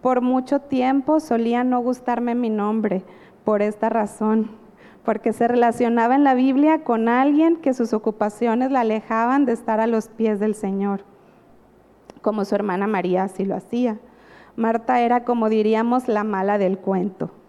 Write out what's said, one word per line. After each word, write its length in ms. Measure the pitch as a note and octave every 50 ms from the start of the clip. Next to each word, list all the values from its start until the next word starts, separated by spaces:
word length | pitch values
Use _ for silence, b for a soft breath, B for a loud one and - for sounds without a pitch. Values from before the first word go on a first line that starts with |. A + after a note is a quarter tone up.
| -
Por 180 | B3+ B3+ B3
mucho 380 | A#3+ B3+ B3+ C4 B3+ - C#4+ C#4
tiempo 600 | C#4+ - - B3+ B3+ B3+ C4+ C#4 C4 - D4+ D#4
solía 440 | D4+ - A#3+ A3+ A#3 A3+ A#3 A#3+ B3
no 160 | B3+ B3+ B3
gustarme 560 | A#3+ B3 B3+ B3 - - A#3+ A#3+ A#3+ A#3+ A#3
mi 160 | A#3+ B3 A3+
nombre 500 | A3 G#3+ G3+ G#3 A3 A3+ G#3+ G#3 F#3 F#3+ - B B B B B B B _
por 200 | - G#3+ G3+ G#3
esta 260 | G#3 G#3+ - - A3+
razón, 600 | A3 A#3 G#3+ G3+ - - A3 G#3+ A3 A3 G#3+ G#3+ - - - - B B B B B B _
porque 260 | - A3 G#3+ - A#3
se 160 | A3 - A#3
relacionaba 680 | A#3 A#3+ B3 A#3+ A#3 A3 - A#3+ A#3 A#3 A#3+ A3+ A#3 B3+
en 100 | C#4 D4
la 80 | C#4 C4
Biblia 500 | B3 B3+ C4+ C4+ C4+ C#4+ D#4 D#4+ D#4 D#4
con 240 | - A#3+ A3 A3+
alguien 480 | A3+ A#3+ B3 C4 C#4+ D4 D4+ D#4+ E4 E4+
que 180 | E4 - D4 B3+
sus 200 | - A#3+ A3 -
ocupaciones 800 | G#3+ G#3+ A3+ G#3+ - G#3 G#3+ G#3+ - A#3 A#3 A3 A#3 B3+ C4
la 100 | C#4 C4
alejaban 640 | A#3 A3 A3 A3 - - A3+ A3 A3+ A#3+ C4 C#4 D4
de 80 | A#3+ A#3
estar 260 | A3+ A#3 - A3 G#3+
a 80 | A3+
los 220 | A#3 A#3 A3 G#3+ -
pies 280 | - - A3+ A3 G#3+
del 160 | G3 G#3 G#3+ G#3
Señor, 520 | G#3+ - G3 G3 G3 G3 G3+ G3 G3 G3 - b b b b b b b b b - _ _ _ _ _ _ _ _ _ _ - -
como 220 | - A3 G#3 G#3+ G3
su 100 | G3+ A3
hermana 320 | G3+ G3+ G3+ F3+ F#3 G3+
María 360 | G#3 G#3+ F#3+ F3 F#3 F3+ F#3 F#3+
así 220 | G3 F#3+ - F#3+
lo 100 | G3 F#3
hacía. 440 | F#3+ - - - A#3+ B3 A#3+ G#3+ G#3+ - B B B B B B B B B B
Marta 420 | - A3+ A3+ A3+ A#3 A3+ - B3+ B3
era, 240 | A#3+ A#3 A#3+ B3 A#3+
como 240 | B3 B3 A#3+ A3
diríamos, 600 | A3 A3 A3 G#3+ G#3+ A3 A3 A3+ A#3 A#3+ B3+ B3 B3+
la 160 | A3 G#3 G#3
mala 320 | A3 G#3 F#3+ F#3+ G3 G3+
del 200 | G#3 G3+ F#3 F#3+
cuento. 540 | F#3+ - G3 F#3+ F#3+ F3+ G3+ F#3 - - E3+ - - _